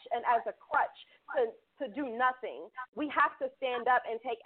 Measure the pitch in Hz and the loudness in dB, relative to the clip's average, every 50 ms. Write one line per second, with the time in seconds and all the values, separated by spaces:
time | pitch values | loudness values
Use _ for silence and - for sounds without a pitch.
0 | - - - 240 226 - 240 226 - 214 190 _ - - - 277 - - - - | -6 -4 -4 -2 2 2 2 2 2 -2 -8 _ -6 -2 0 0 0 0 -2 -10
1 | - - _ _ _ - - 311 240 226 - - _ _ _ - 285 247 196 269 | -20 -20 _ _ _ -4 0 2 2 0 0 -6 _ _ _ -8 -8 -6 -6 -6
2 | 302 254 220 233 254 254 254 254 - 190 131 127 160 208 - - 254 - _ 208 | -6 -4 0 2 2 2 2 0 -4 -10 -8 -10 -12 -14 -14 -14 -16 -12 _ -6
3 | 302 294 - - 294 - - - 269 262 - _ 277 254 247 240 233 254 247 240 | -6 -2 2 4 4 4 2 -2 -6 -6 -6 _ -4 -4 -2 0 2 4 4 4
4 | - - 226 226 233 262 233 226 - | 2 0 -4 -6 -4 -6 -6 -2 2